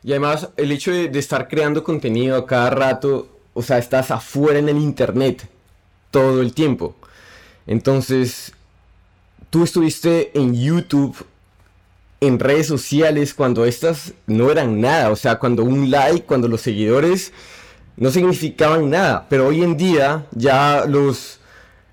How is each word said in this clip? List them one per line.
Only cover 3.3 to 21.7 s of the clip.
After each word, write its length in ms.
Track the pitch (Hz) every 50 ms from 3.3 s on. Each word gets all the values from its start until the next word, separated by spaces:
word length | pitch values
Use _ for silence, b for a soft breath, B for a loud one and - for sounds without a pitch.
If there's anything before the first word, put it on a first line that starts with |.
| - _ _ _ _
o 80 | 117
sea, 160 | 120 - 135
estás 320 | 123 120 - 131 131 131 -
afuera 480 | - 110 - - - 139 147 151 143
en 120 | 147 147 147
el 80 | 147
internet 680 | 147 151 147 - - 127 - 95 123 135 - 180 - - - _ _ _ _ _ _ _ _ _ _ _ _
todo 320 | - 139 131 135 131 127
el 120 | 127 117 -
tiempo. 420 | 151 156 143 120 87 87 76 - _ B B B B B B B B B B B B B
Entonces, 880 | - 101 117 - 135 135 127 113 - 131 131 127 120 - - - - - _ _ _ _ _ _ _ _ _ _ _ _ _ _ _ _ _ - -
tú 140 | - 165 170
estuviste 760 | 165 - 180 160 156 147 - - 170 170 170 143 - -
en 160 | 147 135 127 123
YouTube, 720 | 120 127 147 170 175 165 - 147 143 139 123 - - - - _ _ _ _ _ _ _ _ _ _ _ _ _ _ _ _ _ _
en 180 | 139 139 127 -
redes 280 | - 131 143 160 151
sociales, 680 | 143 151 127 - - 143 147 160 156 151 147 143 143 -
cuando 320 | - 139 127 120 113 117
estas 480 | 120 120 - 156 165 165 147 - - - - _
no 240 | - 107 110 120 139
eran 280 | 156 160 143 117 110 104
nada. 320 | 113 131 156 165 131 110
O 40 | 107
sea, 240 | - - 127 113 -
cuando 240 | - 123 120 113 113
un 260 | 123 131 139 139 127
like, 360 | 135 143 135 147 170 175 -
cuando 220 | - 147 127 117
los 140 | 120 127 110
seguidores 680 | - 127 107 101 107 107 120 139 151 170 185 185 - - B B B B B B B B B B B B -
no 140 | - 117 131
significaban 800 | 131 185 175 180 175 - 156 143 - - 156 151 160 165 151 139
nada. 360 | 147 180 196 156 113 - - -
Pero 180 | 147 131 131
hoy 160 | 135 151 165 175
en 140 | 175 165
día, 500 | 143 180 185 170 147 139 139 151 156 143 -
ya 540 | - 113 113 139 131 135 143 147 147 143 -
los, 520 | 147 139 143 143 139 127 - - - - b b b b b b b